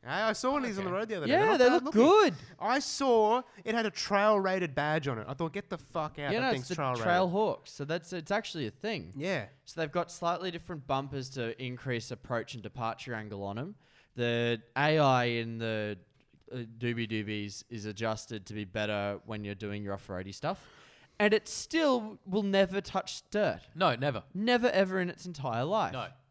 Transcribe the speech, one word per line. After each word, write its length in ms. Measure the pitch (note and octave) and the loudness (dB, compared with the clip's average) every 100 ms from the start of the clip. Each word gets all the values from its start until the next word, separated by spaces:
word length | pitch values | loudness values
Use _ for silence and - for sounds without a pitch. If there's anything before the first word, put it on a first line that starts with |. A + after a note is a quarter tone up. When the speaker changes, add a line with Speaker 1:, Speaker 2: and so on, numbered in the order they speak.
Speaker 1:
Hey, 60 | A#2 | -4
I 240 | D#3+ A3 | 0 0
saw 200 | A3 B3+ | 0 0
one 100 | C#4+ | 0
of 40 | B3+ | -2
these 120 | G3 | -4
on 60 | F#3+ | -4
the 40 | |
Speaker 2:
Okay. 80 | F#3 | -4
Speaker 1:
road 100 | A3 | -4
the 60 | G#3 | -2
other 80 | D#3 | 2
day. 60 | |
Speaker 3:
Yeah, 60 | D#4 | 4
Speaker 1:
They're 80 | G#4+ | 6
not 100 | F#4+ | 8
Speaker 3:
they 60 | B3 | 8
Speaker 1:
bad 80 | |
Speaker 3:
look 100 | - C4 G#3 | 6 4 8
Speaker 1:
looking. 60 | |
Speaker 3:
good. 320 | C4+ G#4 F#4 D#3 - - | 10 10 8 4 -14 -6
Speaker 1:
I 200 | G3 C4 | 0 0
saw 640 | - - C#4 A#3 G#3+ A#3+ B3+ - F#3+ | 0 -2 4 6 6 2 0 -12 -2
it 100 | A3 | 0
had 100 | A3 | 0
a 60 | |
trail 480 | - - G3+ G#3 G#3+ | -2 0 4 6 4
rated 340 | F#3+ F#3 F3+ | 4 0 0
badge 340 | C3+ D3 D#3 C#3 | 0 2 2 0
on 120 | A#2 | -4
it. 80 | G#2+ | -6
I 40 | C3 | -4
thought, 180 | E3 | -4
"Get 160 | G3 G3+ | -4 -8
the 80 | E3+ | -10
fuck 360 | - F3 D3+ | -6 -6 -6
out. 180 | - C#3+ | -4 -2
Speaker 3:
Yeah, 80 | A3 | 0
Speaker 1:
That 20 | |
Speaker 3:
no, 80 | - | 0
Speaker 1:
thing's 100 | C3+ | -2
Speaker 3:
it's 80 | B2+ | -2
the 60 | F3 | -4
Speaker 1:
trail 160 | C#3 | -2
rated." 120 | B2 A2+ | 0 2
Speaker 3:
Trailhawk. 540 | F3 F#3 F3+ G#3+ - - | 2 2 0 0 -2 -8
So 200 | - C#3+ | -12 -6
that's, 260 | E3+ - | -6 -4
it's 180 | F3+ D3+ | -10 -2
actually 340 | G3 G#3+ E3 A#2 | -2 -2 -6 -6
a 60 | |
thing. 400 | - G#3+ G3+ E2+ A2+ | -6 -6 -6 -8 -8
Speaker 1:
Yeah. 300 | E3 F3 G2+ _ - | -4 -4 -4 _ -18
Speaker 3:
So 140 | - | -6
they've 100 | D#3 | -4
got 200 | F3 E3+ | -2 -4
slightly 380 | - E3+ F3 F#3 | -4 -2 -2 -4
different 380 | E3+ - E3+ B2+ | -8 -10 -14 -2
bumpers 420 | C3+ C#3 C#3 C3 | -2 -2 -8 -8
to 300 | C#3 A#2 A#2 | -6 -6 -6
increase 460 | B2+ B2 C3+ A#2+ A2 | -8 -8 -4 -4 -4
approach 460 | A#2+ - A#2+ G#2+ B2 | -12 -4 -6 -4 -10
and 80 | |
departure 500 | G#2 - A2+ A2+ - | -12 -6 -6 -6 -8
angle 300 | A#2 G#2+ G2+ | -10 -8 -8
on 160 | G2 G2+ | -8 -6
'em. 160 | D#3+ G#3+ _ _ _ - | -8 -12 _ _ _ -4
The 440 | A#2+ A#2 A#2 A#2 - - | 0 0 0 -2 -4 0
A 220 | D3 D#3 | 2 4
I 280 | C#3+ B2+ A#2+ | 4 4 2
in 340 | A#2 A2+ A2+ | -2 -4 -6
the, 400 | A2+ A2 G#2 G2+ _ _ _ _ - | -4 -2 -4 -6 _ _ _ _ -14
uh, 40 | B2 A#2 A2+ | -12 -12 -6
Doobie 280 | A#2+ A#2 A2+ | -4 -2 -2
Doobies 540 | A2 G#2+ G#2+ G#2 G2 - | -2 -4 -4 -6 -10 -12
is 160 | A2+ G#2 | -10 -8
adjusted 640 | G#2 A2+ A2 - A2+ F#2+ | -4 -2 -2 -6 -12 -10
to 80 | G#2+ | -8
be 100 | G2+ | -6
better 540 | G#2+ G#2 G#2 G2+ G2+ - | -4 -2 0 -2 -4 -8
when 160 | G#2+ | -8
you're 100 | G#2 G2+ | -8 -8
doing 280 | G#2 G#2 | -6 -6
your 100 | G2+ | -6
off-roady 380 | G2 - F#2 F#2+ | -8 -6 -8 -8
stuff. 280 | G2 D3+ F#3+ - - - - _ _ | -6 -6 -6 -10 -20 -20 -20 _ _
And 120 | G#3 | 2
it 160 | G#3+ - | 2 0
still 680 | - - D#4+ D#4 B3+ G#3+ G#3 - | -8 -2 0 2 2 -2 -12 -4
will 160 | F#3+ | -2
never 380 | G3+ G3 F#3+ F#3+ | 2 4 4 2
touch 400 | G3 F#3+ - - - | -4 -6 -4 -12 -6
dirt. 300 | G#3 G3 E2 - D#3 | 0 0 -2 -8 0
Speaker 2:
No, 180 | F3+ A#2 | 2 2
never. 280 | C#3 A2+ - | 0 -2 -8
Speaker 3:
Never 340 | F3+ A3 B3 A#3 | -4 2 4 4
ever 300 | - F#3+ F#3 | 4 2 2
in 100 | F3+ | -2
its 160 | - F3+ | -6 -12
entire 360 | D#3+ C3+ A2+ | -8 -4 -2
life. 300 | C#3 G#3+ D#3+ | 0 0 0
Speaker 2:
No. 140 | B2+ F#2+ - _ | -4 -8 -12 _